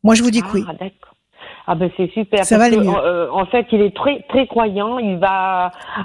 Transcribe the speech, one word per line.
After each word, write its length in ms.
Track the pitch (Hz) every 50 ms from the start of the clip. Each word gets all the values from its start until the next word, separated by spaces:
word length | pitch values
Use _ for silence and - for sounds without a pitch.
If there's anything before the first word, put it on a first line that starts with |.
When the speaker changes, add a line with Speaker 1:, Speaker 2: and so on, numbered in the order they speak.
| -
Speaker 1:
Moi, 120 | 214 226
je 60 | 226 240
vous 80 | 247
dis 120 | 214 233 185
que 60 | 190 214
oui. 120 | 190 202 170
Speaker 2:
Ah, 40 | 156
d'accord. 260 | - 185 196 _ _ - _ _ _ _ _ _ _ - - - - -
Ah 120 | - 180
ben, 120 | 165 185 175 -
c'est 140 | - 185 175
super, 340 | - 220 214 - - 202 190
Speaker 1:
Ça 140 | - 226 214
Speaker 2:
parce 0 |
Speaker 1:
va 60 | 226
aller 120 | 240 233
Speaker 2:
que, 140 | 220 208 190
Speaker 1:
mieux. 60 | 180 202 135
Speaker 2:
euh, 240 | 165 175 175 170 135
en 160 | 131 190 190
fait, 200 | 180 - 240 233 -
il 100 | 226 208 208
est 120 | 202 196
très, 300 | - - 277 285 - - _
très 200 | - 254 269 -
croyant, 500 | - 226 226 214 190 196 202 220 240 254
il 200 | 240 208 190 170
va 520 | 180 196 190 190 185 190 190 185 180 180 180 - - - - 208 196